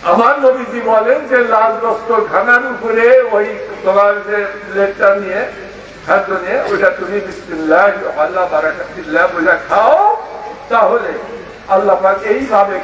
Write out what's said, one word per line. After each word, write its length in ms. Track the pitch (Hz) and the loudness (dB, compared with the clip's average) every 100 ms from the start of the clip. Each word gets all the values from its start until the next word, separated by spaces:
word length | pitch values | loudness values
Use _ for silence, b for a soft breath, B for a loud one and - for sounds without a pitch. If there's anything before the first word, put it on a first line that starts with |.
আমার 360 | 170 214 233 285 | 2 4 4 4
নবীজি 420 | 262 254 233 233 | 2 2 -4 -6
বলেন 460 | 220 220 226 294 302 | 2 2 4 0 2
যে 100 | 254 | 0
লাল 400 | 233 220 226 226 | 2 2 2 0
দস্তরখানার 840 | 226 220 226 226 - 180 233 240 262 | -2 -4 0 -2 0 0 4 2 2
উপরে 560 | 247 226 220 233 254 233 | -6 -2 2 6 6 4
ওই 140 | 208 208 - - - | 0 -2 -6 -10 -6
তোমার 300 | 185 196 202 202 202 | 0 4 4 2 -2
যে 180 | 208 202 208 202 | -4 -4 -8 -8
প্লেটটা 440 | 190 196 196 208 196 | -2 -2 2 2 2
নিয়ে, 300 | 190 190 247 - - - - - - | -2 -4 -6 -8 -16 -16 -18 -16 -2
খাদ্য 260 | 185 190 | -2 0
নিয়ে, 280 | 190 180 247 202 | -4 -2 -4 -2
ওইটা 180 | 196 196 | 2 0
তুমি 300 | - 180 202 | 0 -6 -6
বিসমিল্লাহ 1000 | 190 - - 160 160 160 202 - - - | -6 -12 -12 -6 0 4 4 0 -6 -2
আলা 260 | 156 185 180 | -2 -2 -2
বারাকাতিল্লাহ 800 | 156 156 170 - - 156 160 180 175 | 0 -2 -4 -10 -12 -4 0 0 0
বলে 220 | - - - | 0 0 0
খাও, 540 | 190 220 311 415 427 - - - - - | 2 4 4 4 0 -6 -12 -14 -14 -2
তাহলে 420 | 233 214 156 - - - - - - - | 2 2 2 -2 -8 -10 -14 -16 -18 0
আল্লাহ 280 | 190 202 185 | 0 2 2
পাক 200 | 190 196 | 2 0
এইভাবে 560 | 214 233 269 214 196 185 | 0 -2 2 2 2 -2